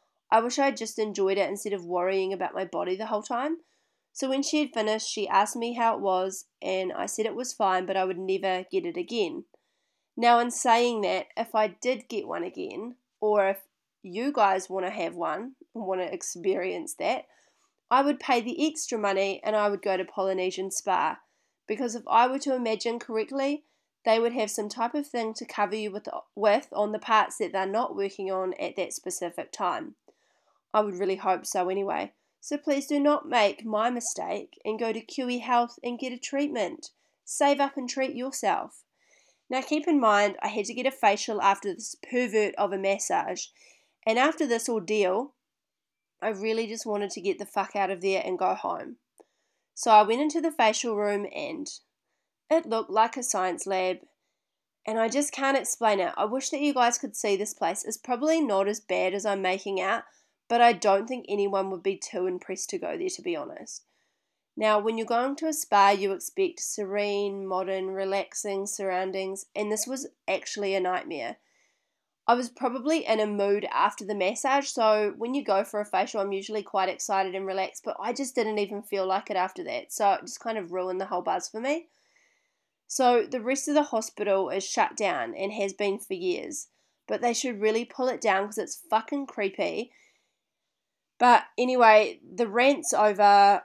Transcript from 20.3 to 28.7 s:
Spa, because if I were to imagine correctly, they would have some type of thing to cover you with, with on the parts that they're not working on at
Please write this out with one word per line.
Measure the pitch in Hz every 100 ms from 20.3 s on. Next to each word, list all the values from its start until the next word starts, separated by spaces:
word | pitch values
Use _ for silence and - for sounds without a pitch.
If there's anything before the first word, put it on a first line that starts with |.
| 190 185 185 190
Spa, | - - 180 156 - _ _ _ _ -
because | 214 247 226
if | -
I | 226 254
were | 269
to | 285 254
imagine | 233 220 233 233
correctly, | - 220 208 269 277 294 _ _ _ _ 226
they | 226
would | 233
have | 240 214
some | - 208
type | 240 233 302
of | 285
thing | 240 190 -
to | -
cover | - 202 214
you | 208
with, | 202 - - - 202
with | 208 226 -
on | - 208
the | 214
parts | - 220 - -
that | 175
they're | 190 190
not | 220 254 196
working | 196 196 190
on | 190 185 -
at | 175